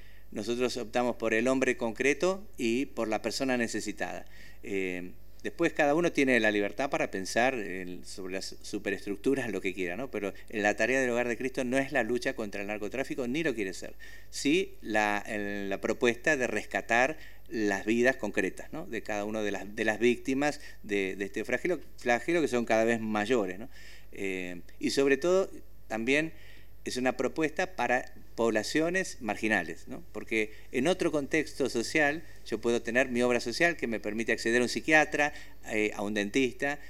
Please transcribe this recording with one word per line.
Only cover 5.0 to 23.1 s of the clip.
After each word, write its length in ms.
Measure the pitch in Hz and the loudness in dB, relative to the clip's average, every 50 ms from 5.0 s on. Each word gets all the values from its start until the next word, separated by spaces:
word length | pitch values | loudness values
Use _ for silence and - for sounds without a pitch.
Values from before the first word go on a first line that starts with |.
| 87 90 - - - - - - - | -6 -8 -10 -10 -12 -12 -10 -8 -8
después 280 | 104 - - 170 160 | -6 -2 2 0 2
cada 240 | - - 156 143 143 | 4 4 4 4 6
uno 160 | 170 175 160 | 4 2 2
tiene 260 | - 147 139 131 127 117 | 4 4 4 6 6 6
la 100 | 110 107 | 6 6
libertad 380 | 104 104 101 101 - - 139 143 | 4 4 0 0 0 -2 -2 -2
para 200 | - 156 147 - | 0 -2 -2 -2
pensar 440 | - 95 95 - - 117 120 131 131 | -2 -4 -4 0 2 4 4 4 2
en, 500 | 117 98 87 90 95 92 90 90 87 101 | 0 -4 -4 -6 -6 -6 -8 -8 -10 -10
sobre 280 | - - 104 92 92 92 | -12 -10 -8 -8 -6 -6
las 240 | 95 - - - - | -6 -6 -8 -12 -12
superestructuras, 880 | - - - 101 - 104 98 92 - 104 98 - - 131 139 135 120 117 | -10 -6 -6 -4 -2 -2 -4 -2 -4 -6 -4 0 2 2 2 2 0 -2
lo 120 | 98 95 | -2 -2
que 120 | 92 95 90 | -2 -2 -2
quiera, 220 | 98 92 87 87 | -2 -2 -2 -2
¿no? 160 | 107 135 127 | -4 -6 -6
Pero 220 | - 107 101 95 - - - - | -4 -4 -4 -4 -4 -6 -10 -6
la 260 | - 107 101 104 104 | -2 2 4 4 4
tarea 240 | 101 110 117 131 135 | 4 4 4 4 4
del 100 | 131 123 | 4 4
Hogar 180 | 117 120 123 120 | 2 2 2 0
de 80 | 117 | 0
Cristo 260 | 110 123 131 - 147 127 | -2 -2 -4 -2 -2 0
no 140 | 123 123 | 2 2
es 160 | 135 135 135 151 | 2 2 2 2
la 100 | 131 113 | 2 2
lucha 300 | 110 123 120 - 135 131 | 2 0 0 0 -2 -2
contra 240 | - 113 101 101 101 | -2 -6 -6 -4 -6
el 80 | 101 | -4
narcotráfico, 580 | 101 107 104 104 98 120 120 135 - 151 143 127 120 | -4 -4 -4 -4 -4 -4 -4 -4 -2 -2 -4 -2 -2
ni 140 | 127 160 165 | 0 0 0
lo 120 | 151 117 | 0 0
quiere 180 | 110 98 95 85 | 0 -2 -4 -4
ser. 200 | - - - - - - - - - - - | -8 -10 -10 -10 -10 -10 -10 -10 -10 -10 -10
Sí, 460 | - - - 139 160 180 - - - - | -6 0 2 4 4 4 2 0 -6 -8
la, 420 | - 113 107 107 107 104 104 101 101 | -4 0 2 4 4 4 2 0 -2
el, 440 | - 113 104 101 101 101 101 98 98 | -4 -4 -4 -2 -2 -2 -4 -2 -2
la 100 | 98 95 | -4 -2
propuesta 560 | - 113 110 - 127 120 113 - - 160 156 | 0 -2 0 4 4 2 2 2 2 2 2
de 120 | 135 123 | 2 2
rescatar 720 | 110 - 104 98 - - 98 - - 117 120 127 135 156 - - - - - - - | 0 0 -2 -4 -2 -2 -2 0 4 4 4 4 4 2 -4 -8 -12 -12 -12 -10 -6
las 360 | - 117 107 101 98 95 95 | -2 0 2 2 2 2 2
vidas 320 | 104 113 120 120 127 131 | 0 2 4 4 4 4
concretas, 560 | - - 104 92 107 95 90 - - - - - | 2 -2 -4 0 0 0 0 -2 -6 -10 -10 -10
¿no? 120 | 151 175 | -10 -8
De 140 | 185 120 104 - | -6 -8 -8 -6
cada 200 | - 107 104 104 | -4 -4 -4 -2
una 180 | 107 107 110 | -2 -2 -2
de 100 | 107 101 | -2 -2
las, 220 | 98 95 95 101 104 | -2 -4 -6 -6 -4
de 100 | 117 107 | 0 0
las 140 | 110 107 101 | 2 2 4
víctimas 600 | 113 123 117 117 - 135 135 135 147 147 143 - - - - - - | 4 4 4 4 0 -2 0 2 2 0 0 -2 -8 -12 -12 -10 -4
de, 320 | 110 101 101 95 95 92 | -2 0 0 0 0 -2
de 80 | 95 101 | -2 -4
este 220 | 98 - 110 104 | -4 -4 -4 -2
flagelo, 340 | 113 123 123 - 180 175 - - - - | -2 -2 0 0 0 -2 -2 -4 -10 -10
flagelo 440 | - - 120 120 117 - - 170 175 | -4 2 2 2 2 2 2 2 2
que 80 | 147 110 | 2 2
son 160 | 120 120 113 | 2 2 2
cada 180 | - 113 110 113 | 4 4 4 6
vez 160 | 113 117 110 | 4 4 2
mayores, 580 | 110 110 | 0 0